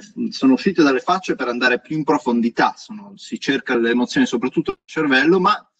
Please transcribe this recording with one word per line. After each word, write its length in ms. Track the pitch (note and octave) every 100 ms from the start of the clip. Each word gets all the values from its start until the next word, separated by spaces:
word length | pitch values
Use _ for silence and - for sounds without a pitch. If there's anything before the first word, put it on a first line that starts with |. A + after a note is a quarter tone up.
| - - A#2
sono 240 | - C3+
uscite 300 | B2+ G3+ F3
dalle 160 | C#3+ C3
facce 360 | - F3+ - -
per 120 | B2
andare 320 | A#2+ - A#2+
più 160 | - D#3
in 80 |
profondità, 720 | D3 D3 B2+ A#2+ A#2 - B2+ -
sono, 380 | - G#2+ G2+ G2
si 240 | - A2+
cerca 380 | - C3+ - A#2+
le 140 | A#2
emozioni 340 | A#2+ B2 D3 B2
soprattutto 460 | A#2+ B2+ - D#3+
nel 100 | G4 _
cervello, 540 | D#3 D3+ B2+ D3+ F#3
ma 320 | F#3 G#3+ - _